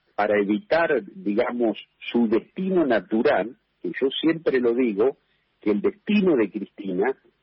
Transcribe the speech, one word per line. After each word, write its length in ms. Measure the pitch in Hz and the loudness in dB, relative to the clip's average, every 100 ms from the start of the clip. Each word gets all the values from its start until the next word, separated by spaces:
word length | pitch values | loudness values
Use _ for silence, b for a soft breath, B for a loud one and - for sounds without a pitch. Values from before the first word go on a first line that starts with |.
| _ - | _ -4
para 260 | 104 104 | 0 2
evitar, 640 | 101 104 - 160 165 135 101 | 2 -2 0 0 2 0 -4
digamos, 640 | 95 92 104 117 120 113 - - _ - | -8 -4 -2 -2 0 -2 -2 -10 _ -4
su 160 | 240 233 | 0 2
destino 600 | - - - 190 185 143 | 0 -2 -6 -2 0 2
natural, 680 | 110 90 110 143 113 104 - _ _ | 0 0 0 2 0 -2 -10 _ _
que 60 | 175 | -10
yo 180 | - 135 - | -4 -4 0
siempre 400 | 156 165 160 131 | -2 0 0 0
lo 140 | 123 | 2
digo, 440 | 120 127 98 127 - _ _ _ _ | 2 0 2 0 -2 _ _ _ _
que 80 | - | -2
el 120 | 104 | 0
destino 540 | 104 - - 208 185 139 | 0 -4 0 2 4 2
de 140 | 107 | 0
Cristina, 680 | 104 98 - 98 90 - - _ _ | -4 -10 -10 -6 -2 -2 -4 _ _